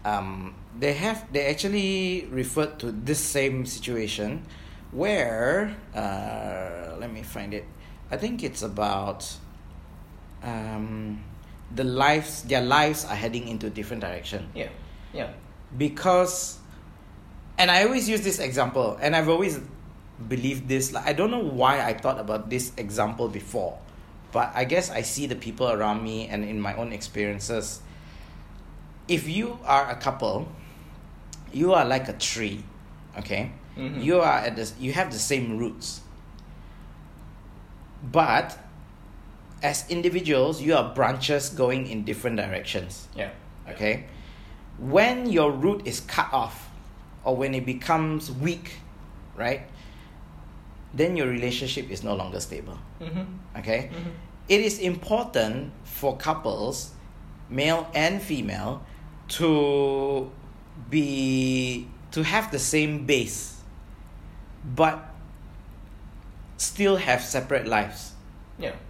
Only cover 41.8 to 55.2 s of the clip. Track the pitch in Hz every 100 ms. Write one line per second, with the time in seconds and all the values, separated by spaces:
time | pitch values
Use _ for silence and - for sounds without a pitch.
41.8 | 127 110 107 113 123 113 101 92 - 98
42.8 | 90 - - - 98 - - - - -
43.8 | 107 113 - - - - - - - -
44.8 | 127 170 233 247 247 165 147 131 170 202
45.8 | - - - - - 131 113 - - -
46.8 | - - - - - 127 135 131 123 127
47.8 | - 160 156 151 151 127 160 170 - -
48.8 | - - - - - - 117 139 - -
49.8 | - - - - - - - - - -
50.8 | - - 165 175 131 123 123 123 131 -
51.8 | - 95 107 98 92 92 - 76 73 -
52.8 | - - 165 170 185 - - - 101 113
53.8 | - 170 175 - - - - 202 220 202
54.8 | 185 175 - 220